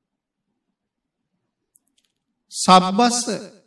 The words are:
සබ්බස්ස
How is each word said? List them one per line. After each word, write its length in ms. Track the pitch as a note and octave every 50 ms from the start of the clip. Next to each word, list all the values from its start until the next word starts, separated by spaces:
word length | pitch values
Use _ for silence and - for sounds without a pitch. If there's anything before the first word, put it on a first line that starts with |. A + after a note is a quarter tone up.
| _ _ _ _ _ _ _ _ _ _ _ _ _ _ _ _ _ _ _ _ _ _ _ _ _ _ _ _ _ _ _ _ _ _ _ _ _ _ _ _ _ _ _ _ _ _ _ _ _ _ -
සබ්බස්ස 680 | - - F#3+ F#3 F#3 F3+ F#3 F#3+ G3+ A#3+ A#3+ A#3+ A#3+ - - G3+ - A3 F3 - - _